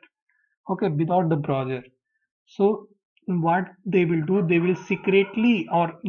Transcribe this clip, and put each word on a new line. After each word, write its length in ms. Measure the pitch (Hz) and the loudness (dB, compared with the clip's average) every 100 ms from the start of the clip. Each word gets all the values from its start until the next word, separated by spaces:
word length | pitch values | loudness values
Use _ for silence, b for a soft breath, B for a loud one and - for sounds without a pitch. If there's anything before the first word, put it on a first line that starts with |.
| _ _ _ _ _ _ - | _ _ _ _ _ _ -10
Okay, 200 | 185 196 | -4 -2
without 400 | 147 165 180 170 | -2 0 0 2
the 80 | 156 | -2
browser. 440 | 147 135 131 131 - _ _ _ _ _ _ | -2 -4 -4 -6 -10 _ _ _ _ _ _
So 440 | - 202 214 - _ _ _ - | 0 0 0 -6 _ _ _ -4
what 360 | 175 165 175 180 - - | -2 2 0 -2 -10 -2
they 200 | 185 170 | 2 2
will 200 | 170 151 | 0 0
do, 200 | 196 170 | 0 2
they 120 | 170 | 2
will 160 | 180 180 | 2 -2
secretly 920 | - 190 - 196 196 220 233 220 - | -4 -4 2 2 2 0 2 2 0
or 220 | 170 170 - | -2 -2 -4